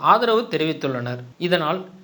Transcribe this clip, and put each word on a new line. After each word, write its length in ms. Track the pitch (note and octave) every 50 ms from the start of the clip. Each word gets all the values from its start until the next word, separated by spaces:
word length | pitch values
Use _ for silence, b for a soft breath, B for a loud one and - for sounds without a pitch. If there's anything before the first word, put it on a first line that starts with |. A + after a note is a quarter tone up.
| C3+ D3+
ஆதரவு 320 | F#3+ A3 G#3 A3+ A3 A3 A#3+ -
தெரிவித்துள்ளனர். 680 | D#3 D3+ D#3 D#3+ D#3 - - C#3 C3 B2 A#2+ B2 B2 B2 - - - _ E3+ F3
இதனால் 320 | F3+ F3 D#3 D3+ F3 F#3+ F#3+ - - -